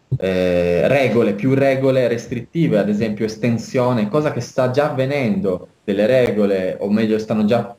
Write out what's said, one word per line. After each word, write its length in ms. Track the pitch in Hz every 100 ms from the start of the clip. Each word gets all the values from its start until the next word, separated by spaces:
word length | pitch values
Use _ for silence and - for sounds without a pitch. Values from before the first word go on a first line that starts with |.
| _ 135
eh, 680 | 95 92 90 87 87 87 -
regole, 460 | 139 123 113 104
più 220 | 101 135
regole 520 | 131 139 131 135 131 120
restrittive, 720 | 117 - 135 135 165 151 104
ad 100 | 101
esempio 360 | 104 110 104
estensione, 840 | 107 - 123 117 - 131 123 123 104
cosa 220 | 151 151
che 100 | 127
sta 300 | 120 - 127
già 200 | 123 147
avvenendo, 800 | 120 131 143 120 95 95 90 - _ -
delle 160 | 98
regole, 720 | 107 131 123 101 101 95 92 -
o 100 | 101
meglio 280 | 107 110 107
stanno 280 | 107 110 104
già 280 | 120 -